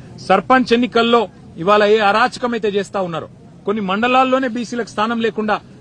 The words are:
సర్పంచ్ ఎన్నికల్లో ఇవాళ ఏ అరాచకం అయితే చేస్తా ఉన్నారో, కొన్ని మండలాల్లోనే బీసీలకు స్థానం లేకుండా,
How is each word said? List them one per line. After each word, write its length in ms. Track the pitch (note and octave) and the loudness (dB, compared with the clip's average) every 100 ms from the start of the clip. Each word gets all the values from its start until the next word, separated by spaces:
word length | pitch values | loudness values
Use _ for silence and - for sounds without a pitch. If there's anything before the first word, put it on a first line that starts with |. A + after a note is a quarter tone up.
| - - - | -20 -14 0
సర్పంచ్ 440 | F#3+ - B3+ A#3+ | 0 2 2 2
ఎన్నికల్లో 560 | A#3 B3 A#3 A#3 A#3 G#3 - - - | 0 0 0 2 2 0 -8 -20 -4
ఇవాళ 280 | E3 G#3 | 2 4
ఏ 140 | G#3 A3 | 4 4
అరాచకం 540 | G3 G#3+ B3+ - B3 | 2 2 0 -2 -6
అయితే 160 | A#3 G#3+ | -4 -2
చేస్తా 320 | G3 F#3+ G3+ | -4 -4 -6
ఉన్నారో, 280 | F3+ D#3+ B2 - - - - | -6 -6 -10 -16 -20 -10 -6
కొన్ని 160 | A3 | -4
మండలాల్లోనే 680 | F#3+ G3 A#3+ B3+ C4 C4 C4 | -2 0 2 2 2 0 -2
బీసీలకు 400 | A3+ A#3 A#3+ A#3 | -6 -6 -8 -8
స్థానం 320 | - G#3+ A#3 | -4 -4 -2
లేకుండా, 400 | A3+ - G#3+ G3 - - | -2 -2 -2 -4 -6 -20